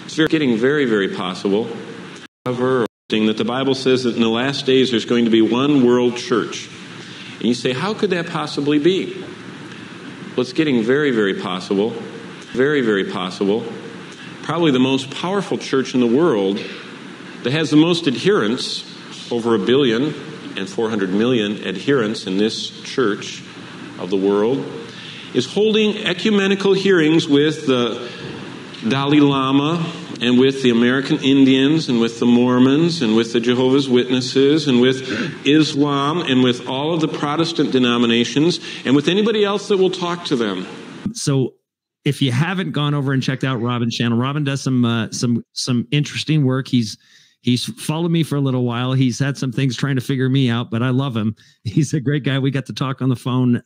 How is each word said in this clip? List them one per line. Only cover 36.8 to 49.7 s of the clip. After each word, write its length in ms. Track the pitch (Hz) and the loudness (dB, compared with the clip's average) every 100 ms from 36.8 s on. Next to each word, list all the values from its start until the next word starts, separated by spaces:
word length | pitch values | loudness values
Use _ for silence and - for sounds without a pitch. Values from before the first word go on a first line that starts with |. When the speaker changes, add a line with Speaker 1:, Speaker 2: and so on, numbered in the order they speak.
| 151 | -2
Speaker 1:
of 80 | 170 | -2
the 60 | 156 | -2
Protestant 640 | - 147 151 165 - 143 | -2 -4 -2 -2 0 0
denominations 880 | 131 123 120 120 117 120 - 160 170 - - 123 | 2 2 2 2 2 2 2 2 0 -8 -8 2
and 100 | 139 | 2
with 120 | 143 | 4
anybody 360 | 190 214 220 | 2 2 2
else 240 | 202 202 - | 0 -2 0
that 80 | 202 | 2
will 120 | 185 | 2
talk 360 | 180 175 175 - | 0 -4 -4 -2
to 100 | 135 | -2
them. 300 | 110 92 92 - - - - | 0 -4 -8 -12 -16 -10 -10
Speaker 2:
So 420 | - - 135 127 _ _ _ _ _ - | -6 -2 0 0 _ _ _ _ _ -4
if 160 | 139 | 0
you 100 | 135 | 0
haven't 400 | 120 170 185 160 | 0 0 -2 -4
gone 220 | 143 147 | -2 -2
over 180 | 147 135 | 0 0
and 100 | 135 | 0
checked 200 | 127 131 | 0 -2
out 180 | 135 131 | -2 -2
Robin's 340 | 117 123 123 110 | -2 -2 -2 0
channel, 220 | 120 117 | 0 0
Robin 260 | 127 143 | 0 -2
does 180 | 139 139 | -2 -2
some, 240 | - 131 117 | -2 2 2
uh, 240 | 117 110 | 0 -2
some, 320 | - 127 113 - | -4 -2 -2 -4
some 340 | - - 120 - | -10 -2 -2 0
interesting 540 | 147 143 120 - 156 131 | -2 -2 -6 -2 2 2
work. 220 | 131 131 | 0 0
He's, 300 | 123 107 - _ _ _ _ | 0 0 -6 _ _ _ _
he's 240 | - 123 - | -2 -2 -2
followed 460 | 113 - 156 175 | -10 -6 -2 0
me 120 | 170 | 0
for 120 | 156 143 | 0 0
a 60 | |
little 220 | 139 127 | 0 0
while. 300 | 123 120 127 | 0 -2 -2
He's 260 | 131 131 113 | 2 2 2
had 180 | 139 135 | -2 -2
some 140 | 135 | -4
things 240 | 120 135 | 0 -2